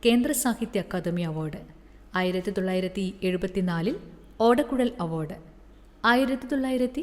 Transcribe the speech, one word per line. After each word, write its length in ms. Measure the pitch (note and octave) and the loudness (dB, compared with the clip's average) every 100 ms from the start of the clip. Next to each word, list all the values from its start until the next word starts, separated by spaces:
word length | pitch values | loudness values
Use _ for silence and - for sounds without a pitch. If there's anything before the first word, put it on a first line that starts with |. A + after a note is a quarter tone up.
| A#3+ | 4
കേന്ദ്ര 260 | A#3+ B3 D4 | 4 2 0
സാഹിത്യ 400 | B3 A3 A3+ G3+ F3 | 0 -2 -2 -4 -2
അക്കാദമി 400 | F3+ F3 F3 E3+ | -4 -2 -2 -2
അവാർഡ്, 300 | D#3 D#3 D3 - - - - - F#3 | -4 -6 -8 -14 -20 -20 -20 -6 -2
ആയിരത്തി 320 | F#3 F3+ F#3 G3 | 0 0 -2 -2
തൊള്ളായിരത്തി 480 | F#3 F#3 F#3 F#3 F#3 - F#3 | 0 0 -2 -2 -4 -2 -2
എഴുപത്തിനാലിൽ 680 | F3+ F#3+ G3 F#3 E3+ F3 F4+ - - - - A3+ | 0 -2 0 0 0 0 -2 -8 -20 -20 2 4
ഓടക്കുഴൽ 440 | B3 D4 C4 A#3+ - E3+ | 6 2 2 0 0 -4
അവാർഡ്, 320 | D#3+ D3+ - - - - - - - A3 | -4 -6 -8 -16 -20 -20 -20 -20 -2 2
ആയിരത്തി 360 | A#3+ C4 C4 C4 | 4 2 -2 -2
തൊള്ളായിരത്തി 500 | C#4+ C4 B3+ B3 B3+ | -2 0 0 0 -2